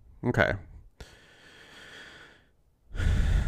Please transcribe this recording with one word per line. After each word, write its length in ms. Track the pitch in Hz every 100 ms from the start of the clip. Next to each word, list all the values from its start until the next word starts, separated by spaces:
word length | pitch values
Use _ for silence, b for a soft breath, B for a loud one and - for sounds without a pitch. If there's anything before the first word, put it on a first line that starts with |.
| - -
Okay. 300 | 110 - 78 - - - - - B B B B B B B B B B B B B B B B _ _ - B B B B B